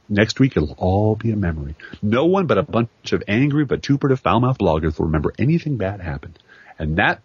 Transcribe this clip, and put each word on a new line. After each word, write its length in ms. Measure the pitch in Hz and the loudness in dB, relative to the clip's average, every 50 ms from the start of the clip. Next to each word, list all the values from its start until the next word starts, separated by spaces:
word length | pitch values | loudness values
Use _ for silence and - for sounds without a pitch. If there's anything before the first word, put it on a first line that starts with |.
| _ - | _ -2
next 300 | 104 101 113 117 - - | 2 2 2 2 4 2
week, 160 | 135 131 - | 2 2 2
it'll 200 | 85 78 71 67 | 0 -2 -2 -2
all 380 | - 90 92 95 101 107 107 110 | -2 0 0 2 2 2 2 0
be 160 | 107 113 113 | 0 -2 -2
a 40 | 107 | -2
memory. 380 | 104 101 87 80 78 71 73 76 - - - - - 104 | 0 -2 -2 -4 -4 -8 -10 -12 -14 -16 -18 -10 -6 -2
No 220 | 104 110 127 156 | 0 0 2 2
one 200 | 170 190 196 180 | 2 2 2 2
but 140 | - 110 98 | 2 2 2
a 40 | 87 | 0
bunch 260 | - 101 113 117 - _ _ - - 104 | 0 0 0 0 -2 _ _ -6 -4 -4
of 100 | 87 - | -4 -2
angry, 380 | - 104 117 139 147 139 151 147 | 0 0 2 2 2 2 0 0
vituperative, 540 | 120 76 71 - - 143 139 - 135 131 127 | 0 -2 -2 0 0 0 0 2 0 0 0
foul-mouthed 400 | - 87 95 120 127 127 131 - | 2 2 2 2 2 0 0 2
bloggers 400 | 101 85 78 78 78 80 78 - | 2 2 2 2 0 -2 -2 -2
will 80 | 82 | -2
remember 260 | 80 78 76 - - - - | 0 0 0 -2 -2 -2 -2
anything 380 | 107 143 165 165 - 151 139 | 0 0 0 0 -2 -4 -4
bad 220 | 107 95 95 104 98 | -4 -4 -4 -6 -6
happened. 380 | 87 80 71 71 - - - - _ _ - - - - - | -8 -10 -10 -10 -12 -16 -20 -20 _ _ -20 -20 -20 -20 -12
And 200 | - 76 76 78 | -8 -6 -2 0
that, 240 | 90 110 160 175 - | 0 0 0 0 -4